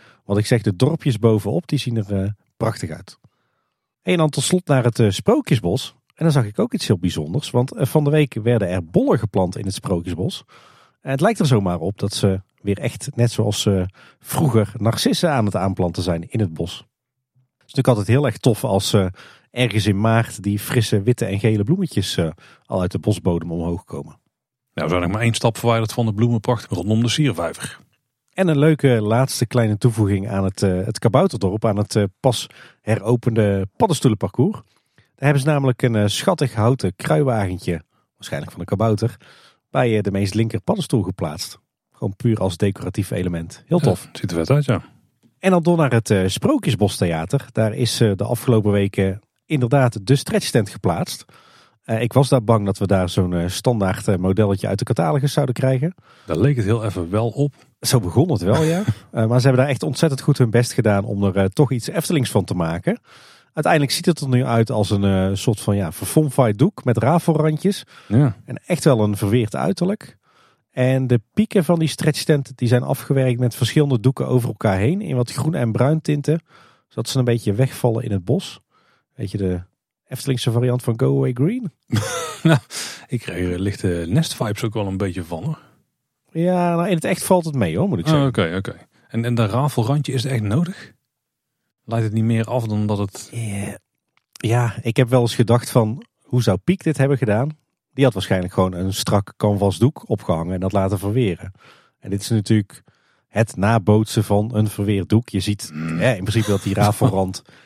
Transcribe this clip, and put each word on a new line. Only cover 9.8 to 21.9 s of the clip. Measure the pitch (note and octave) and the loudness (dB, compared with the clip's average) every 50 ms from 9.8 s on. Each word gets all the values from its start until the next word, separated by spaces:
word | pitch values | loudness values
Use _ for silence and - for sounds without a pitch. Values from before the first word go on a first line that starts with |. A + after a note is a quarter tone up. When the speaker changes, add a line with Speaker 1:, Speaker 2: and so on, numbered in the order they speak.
| - - F#2+ E2+ E2 F#2 F2 E2 F2+ - - - - _ _ - - _ _ _ _ _ _ _ | -4 -4 -4 -4 -2 -6 -6 -4 -4 -6 -6 -8 -16 _ _ -20 -20 _ _ _ _ _ _ _
Speaker 1:
En | - C#3 | -8 -6
het | C3+ C3+ | -4 0
lijkt | E3 A3+ A3+ - | 0 0 0 2
er | F#3+ | 2
zomaar | C3+ C3 G#2+ G2 F2+ F2 E2+ | 2 2 2 2 0 -2 -2
op | D#2+ F#2+ G2+ - | -4 -6 -6 -4
dat | - G2 - | -6 -6 -4
ze | - - G2 F#2+ F#2+ - _ _ _ | 0 0 0 0 0 -6 _ _ _
weer | - G2 G2 - | -4 -4 -4 -2
echt, | - B2+ - - - - - | -4 -8 -8 -8 -12 -8 -2
net | - A#2+ A#2 | 0 0 0
zoals, | - - G#2+ G#2 G#2 - - | 2 0 -2 -2 -2 0 0
eh, | G#2+ G2 F#2 F2+ F#2 _ _ - - _ _ | 0 0 0 -2 -4 _ _ -20 -20 _ _
vroeger, | - - - - E3+ C#3 A2+ A2+ G#2 - - | -14 -6 -2 0 0 2 4 2 2 0 -2
narcissen | A2 G#2 A2+ - - - - A3 - - E3+ | -2 -2 -2 0 0 0 0 0 2 0 0
aan | C#3+ B2+ G#2+ | 2 2 0
het | G2+ - | 0 0
aanplanten | F#2 F#2 G2 F#2+ - F#2 F2 E2+ - | 0 -2 -2 0 0 -2 -2 -2 -4
zijn | F2 F#2 E2+ E2 E2 - | -2 -2 -2 -4 -4 -4
in | - A2+ | -2 -2
het | G#2+ E2+ D#2+ | -2 -2 -2
bos. | D#2+ E2 F2 - | -6 -8 -8 -8
Het | - - _ _ _ _ _ _ _ _ _ _ _ _ _ | -14 -20 _ _ _ _ _ _ _ _ _ _ _ _ _
is | _ _ | _ _
natuurlijk | _ _ - C#3 B2 - | _ _ -2 0 2 2
altijd | B2 G#2 G2 | 2 2 2
heel | G#2+ A#2 C#3 D3 | 2 2 2 2
erg | B2 G2+ - | 0 -2 0
tof | - C3 G#2+ - - | 2 0 2 2 -2
als, | A2+ G2 G2 - - | 0 0 0 0 2
eh, | - G#2 F#2+ F#2 F#2+ - - - - _ _ _ | 2 2 2 2 -4 -8 -18 -20 -20 _ _ _
ergens | - A#2+ B2+ A#2 G2+ A2 F2 | -4 -2 -2 0 0 0 0
in | G#2+ G2 G2 | 0 0 2
maart | A2 A2+ A2+ A#2 A#2 - - - | 2 2 2 2 0 -2 -6 -6
die | F#2 G#2 G2+ G2+ | -4 -4 -4 -4
frisse | - - - B2+ A2+ - - G2+ | -4 -2 0 0 0 2 0 0
witte | G2 A#2+ A#2+ - A2+ | 2 0 0 0 0
en | G2 F#2+ G2 | -2 -2 0
gele | - A2 A2 G#2 G2+ | 2 2 2 2 2
bloemetjes, | A2 E3 G3 F#3+ C#3+ | 0 0 0 0 -2